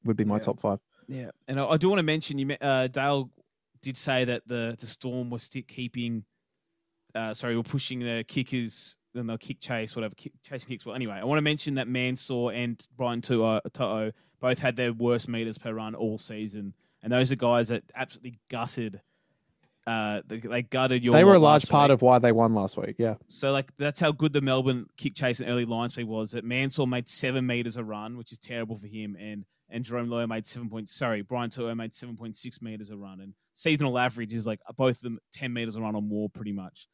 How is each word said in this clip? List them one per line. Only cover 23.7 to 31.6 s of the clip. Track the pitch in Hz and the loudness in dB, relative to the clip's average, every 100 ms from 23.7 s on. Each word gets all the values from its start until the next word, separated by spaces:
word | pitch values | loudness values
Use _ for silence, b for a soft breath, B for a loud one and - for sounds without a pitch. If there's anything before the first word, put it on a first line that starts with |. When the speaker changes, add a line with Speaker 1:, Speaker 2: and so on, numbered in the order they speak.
| - | -4
Speaker 2:
that's | 143 143 | -4 0
how | 160 | 0
good | 147 156 | 2 2
the | 143 | 2
Melbourne | 139 131 131 123 - - | 2 2 2 0 -4 -6
kick | 139 | -6
chase | - 127 120 | -2 -2 -2
and | 117 | -2
early | 120 117 | -2 0
line | 117 120 | -2 -4
speed | 123 113 | -6 -6
was, | 110 110 | -4 -4
that | 120 113 | -6 -4
Mansour | 123 135 143 131 | -2 -2 0 0
made | 123 120 | 0 -2
seven | - 135 131 127 | -2 0 0 0
meters | 120 117 117 | 0 -2 -6
a | |
run, | 110 104 110 120 | -8 -8 -10 -12
which | 113 | -16
is | 113 | -18
terrible | - 120 110 110 | -10 -8 -6 -8
for | 104 | -10
him, | 107 107 90 | -10 -10 -10
and, | 107 104 95 _ _ | -12 -12 -14 _ _
and | 117 | -10
Jerome | 117 120 120 | -6 -4 -2
Loe | 117 117 | -2 -2
made | 113 107 | -4 -6
seven | 120 117 | -10 -10
point, | 113 104 | -10 -10
sorry, | - 127 107 | -6 -2 -2
Brian | 98 123 120 | -4 -4 -4
To'o | 127 | -4